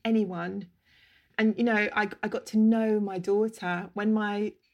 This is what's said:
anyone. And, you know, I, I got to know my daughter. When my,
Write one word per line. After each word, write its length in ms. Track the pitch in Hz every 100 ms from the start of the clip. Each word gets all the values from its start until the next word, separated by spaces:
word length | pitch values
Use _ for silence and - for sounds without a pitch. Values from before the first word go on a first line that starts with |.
anyone. 640 | 226 220 196 175 175 202 175 _ _ _ _ _ _ -
And, 160 | 220 208
you 80 |
know, 240 | 233 214 208
I, 160 | - 208 -
I 60 | 214
got 160 | 220 -
to 120 | 220
know 420 | 220 226 220 214
my 180 | 202 185
daughter. 680 | 180 202 220 220 180 175 190
When 180 | - 208
my, 400 | 214 208 208 208 - _